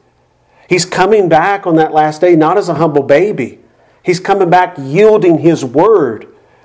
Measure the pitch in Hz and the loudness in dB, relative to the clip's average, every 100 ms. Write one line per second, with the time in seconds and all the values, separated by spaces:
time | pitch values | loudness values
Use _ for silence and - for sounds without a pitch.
0 | _ _ _ _ _ _ _ 175 - - | _ _ _ _ _ _ _ -4 -2 -2
1 | 190 214 180 160 185 196 190 160 156 156 | 0 2 2 0 0 -2 -2 0 0 0
2 | 156 151 180 170 156 190 180 151 165 147 | -2 0 2 2 2 0 -2 -2 -2 -2
3 | 131 143 202 165 113 - _ _ _ _ | 0 -2 -2 -4 -10 -12 _ _ _ _
4 | - 175 - 196 180 180 180 175 135 160 | -6 -4 -2 -2 2 0 0 -6 -6 2
5 | 214 214 175 156 156 156 131 131 202 202 | 4 4 2 2 0 0 -2 0 2 2
6 | 131 104 - _ _ _ | 0 -6 -14 _ _ _